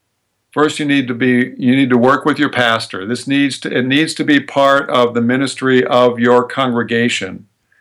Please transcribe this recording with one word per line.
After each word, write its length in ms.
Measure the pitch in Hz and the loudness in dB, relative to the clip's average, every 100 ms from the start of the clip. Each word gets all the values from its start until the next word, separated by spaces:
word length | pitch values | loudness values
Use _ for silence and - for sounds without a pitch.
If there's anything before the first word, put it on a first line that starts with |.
| _ _ _ _ _ | _ _ _ _ _
first 280 | - 151 151 | -2 -2 0
you 60 | 151 | -2
need 220 | 143 127 | 0 0
to 60 | |
be, 400 | 120 127 123 127 - | -2 0 2 0 -2
you 180 | 127 135 | 0 2
need 160 | 139 | 2
to 60 | 123 | 2
work 280 | 123 139 151 | 4 2 0
with 140 | 143 | -2
your 100 | 143 | -2
pastor. 560 | 123 120 113 107 98 98 | 0 0 0 -4 -10 -8
This 220 | 120 127 | -8 -2
needs 320 | 139 143 127 | 0 0 -2
to, 120 | - | -6
it 140 | 131 127 | -4 0
needs 300 | 135 156 - | 0 -2 -4
to 80 | |
be 160 | 151 143 | 0 0
part 500 | - - 139 139 143 | 0 0 2 2 0
of 240 | 131 120 | 0 0
the 80 | 117 | 0
ministry 640 | 117 127 135 - 131 127 123 | 0 0 -2 -4 0 2 2
of 340 | 131 123 113 | 2 2 2
your 240 | 120 123 | 2 2
congregation, 1040 | 123 - 131 117 113 117 120 - 95 92 - _ _ _ | 2 -2 -2 -2 -2 -2 -2 -2 -8 -12 -20 _ _ _